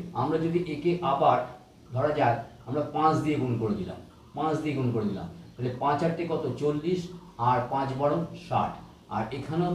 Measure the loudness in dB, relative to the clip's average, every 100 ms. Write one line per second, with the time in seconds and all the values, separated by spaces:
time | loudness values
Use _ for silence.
0 | -4 -2 0 0 2 0 -2 -2 0 0
1 | 2 4 6 4 2 -10 -20 -20 -8 0
2 | 2 4 4 2 -2 -14 -6 -4 -2 2
3 | 4 4 2 2 2 0 0 -2 -4 -8
4 | -14 -20 -12 -4 0 0 0 0 0 0
5 | 0 -2 -6 -12 -16 -6 -4 -2 0 2
6 | 2 0 -2 -2 -2 -2 0 0 0 -2
7 | -2 -10 -14 -2 2 2 2 -2 -2 0
8 | 2 2 -2 -8 -2 0 0 -4 -16 -20
9 | -8 -4 -4 -6 -4 0 2